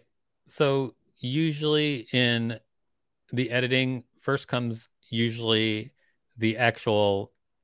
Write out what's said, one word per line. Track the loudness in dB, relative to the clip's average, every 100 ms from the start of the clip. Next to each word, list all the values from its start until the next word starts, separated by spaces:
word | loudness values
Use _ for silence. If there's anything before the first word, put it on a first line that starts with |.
| _ _ _ _ -10
so | 0 2 2 -2 -8 _ _
usually | -4 -2 -2 -2 0 0 0 -4 -2
in | 0 2 2 -2 -8 _ _ _ _ _ _ _
the | -4 -2
editing, | -2 0 0 0 -4 -10 _
first | -4 -4 -2
comes | -4 -4 -6 -12 _ _
usually | -2 -2 0 2 2 2 -2 -6 -18 _ _ _ -2
the | -2 2
actual | 0 0 2 4 4 2 -4 _ _ _